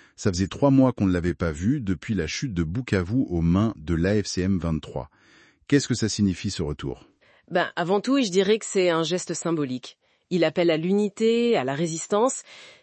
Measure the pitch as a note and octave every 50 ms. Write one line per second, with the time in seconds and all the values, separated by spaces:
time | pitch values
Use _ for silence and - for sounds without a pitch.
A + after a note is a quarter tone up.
0 | - _ _ - - G#2+ F2 F2 G2 F2+ - - C#3 C#3 C3+ C3+ C3 B2+ A#2 -
1 | G#2 F#2+ F2+ F2 E2 F2 D#2 - F2+ E2 D2+ D2+ F#2 A2+ D3+ D3+ A2 F#2+ F2+ -
2 | - - G#2+ F#2 D#2+ D#2 - - C#3+ C3 F#2+ E2+ E2 D#2 F2+ B2+ B2 - G#2+ F#2+
3 | F2 F2+ A2+ C3 A#2+ - F2+ E2 E2 E2 F2 F#2+ A2 A2+ - - D2+ D#2+ E2+ D#2+
4 | E2+ F#2+ G#2+ G#2+ G2 - - F#2 F2+ F#2+ G2 F2 E2+ E2 D#2+ D2+ - - - C#2+
5 | B1 - _ _ _ _ _ - - _ _ _ _ - C#3+ C#3 - - B2 -
6 | A2+ G#2 - - G#2 F#2+ F2 - - G2+ - - E2 D2 D2+ - - C2+ B1 -
7 | - _ _ _ _ _ _ _ _ - E3+ F3+ D#3 - - - F3 E3 G3 G3+
8 | F#3+ B3 C#4 C#4 B3 F#3+ E3+ G3 F#3+ G3 A3 G#3+ - - - G3 F3+ F3 E3 E3
9 | E3 D3+ F3+ F3 - - E3 - - E3+ E3+ D#3 D3 B2+ B2+ B2 - - - _
10 | _ _ _ _ _ - F3+ F3 D#3+ D#3 D3+ F#3+ E3+ E3+ D#3+ D#3 D#3+ F#3 G3 G#3
11 | G#3 G3 _ - A3 A3+ A#3 A#3 A#3+ A#3+ A3+ D#3 B2+ C3 C#3 C#3+ E3+ D#3+ D#3+ D#3+
12 | - - G#3 G#3 A#3+ C4 - - - - - - - - - -